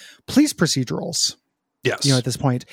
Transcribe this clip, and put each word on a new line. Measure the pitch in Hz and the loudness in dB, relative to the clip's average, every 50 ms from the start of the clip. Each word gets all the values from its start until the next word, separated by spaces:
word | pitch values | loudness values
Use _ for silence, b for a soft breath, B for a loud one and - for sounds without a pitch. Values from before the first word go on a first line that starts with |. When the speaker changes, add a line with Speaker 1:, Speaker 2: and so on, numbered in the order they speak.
| B B B B B | B B B B B
Speaker 1:
police | - - 254 302 294 | 0 2 4 4 4
procedurals, | - - 175 151 - 135 127 - - - - 175 165 - - - - - _ _ _ _ _ _ _ _ - | 2 0 0 0 2 -2 -2 -4 -4 -6 -6 -6 -4 -2 -2 -4 -4 -8 _ _ _ _ _ _ _ _ -4
Speaker 2:
Yes. | 123 104 - - | -4 -2 0 2
Speaker 1:
you | 143 | 2
know, | 135 127 | 2 2
at | 120 | 2
this | 127 120 | -2 -4
point. | - - 139 123 123 - B | -2 0 0 0 -2 -4 B